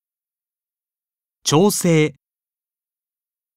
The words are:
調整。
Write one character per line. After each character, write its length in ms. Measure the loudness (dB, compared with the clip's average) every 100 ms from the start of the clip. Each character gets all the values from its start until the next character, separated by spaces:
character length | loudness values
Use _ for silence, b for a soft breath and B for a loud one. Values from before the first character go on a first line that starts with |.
| _ _ _ _ _ _ _ _ _ _ _ _ _ _
調 260 | -2 0 2
整。 460 | 0 0 0 -2 -6 _ _ _ _ _ _ _ _ _ _ _ _ _